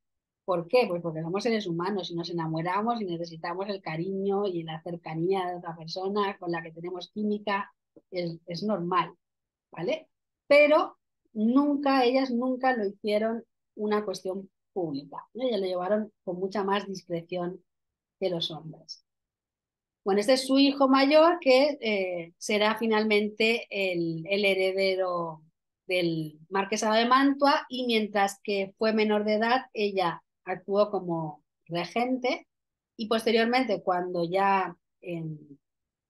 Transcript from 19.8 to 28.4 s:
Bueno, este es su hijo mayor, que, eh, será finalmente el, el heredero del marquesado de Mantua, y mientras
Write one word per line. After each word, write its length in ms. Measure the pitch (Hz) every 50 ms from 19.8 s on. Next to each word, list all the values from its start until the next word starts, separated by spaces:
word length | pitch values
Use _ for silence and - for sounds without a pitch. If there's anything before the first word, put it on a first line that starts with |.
| _ _ _ _ -
Bueno, 180 | 202 196 208
este 120 | 208 262 262
es 140 | 262 - -
su 100 | 269 277
hijo 300 | 277 285 277 285 277 262
mayor, 500 | 269 269 277 277 302 311 320 339 339 339
que, 380 | - 269 254 254 285 302 285 -
eh, 520 | 226 220 208 196 190 185 175 175 170 170 - _
será 380 | - - 214 202 208 214 220
finalmente 920 | 214 233 226 220 214 220 214 208 208 214 208 214 - 220 220 233 226 - -
el, 560 | - 196 190 185 180 170 170 165 165 165 160 -
el 180 | 202 208 202
heredero 1000 | 196 190 190 190 190 190 190 190 190 185 185 185 180 175 175 170 165 160 156 156 _ _ _ _ _ _ _ _
del 540 | - 185 180 175 170 165 160 156 156 - - - -
marquesado 460 | 190 196 196 196 214 208 226 214 214
de 100 | 226 240
Mantua, 600 | 240 254 269 277 285 277 285 285 277 302 302 - -
y 160 | 254 254 254
mientras 540 | 240 226 220 214 196 208 202 196 196 - -